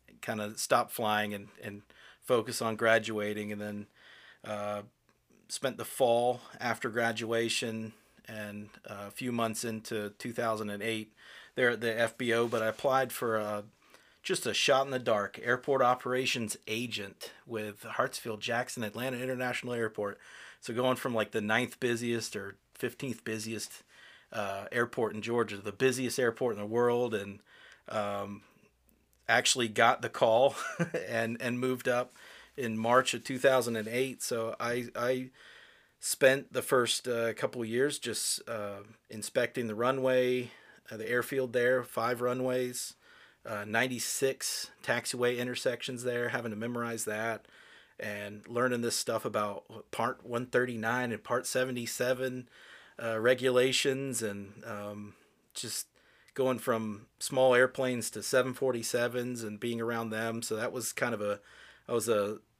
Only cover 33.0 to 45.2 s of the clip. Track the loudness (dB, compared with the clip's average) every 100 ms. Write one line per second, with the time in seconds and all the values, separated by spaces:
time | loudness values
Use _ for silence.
33 | 6 0 -4 4 6 6 4 -2 -2 -2
34 | -2 -4 -4 -2 -4 -4 -4 -4 -4 -2
35 | 0 0 -4 -14 -20 -20 -20 -20 _ _
36 | -4 6 6 6 0 -6 2 4 4 0
37 | -2 0 0 0 -4 -2 -2 0 0 0
38 | -4 -2 -2 -4 -6 -8 -6 -10 -14 -20
39 | -14 -10 -2 2 2 0 -2 0 2 2
40 | 4 4 4 2 -2 -12 -20 -20 -14 -8
41 | -2 0 0 -2 0 2 4 2 0 -2
42 | -2 0 0 0 0 0 -2 -4 -10 -12
43 | -20 -20 -20 _ -10 -8 -2 0 0 -2
44 | -4 0 0 0 -4 -6 -8 -6 -2 0
45 | -2 0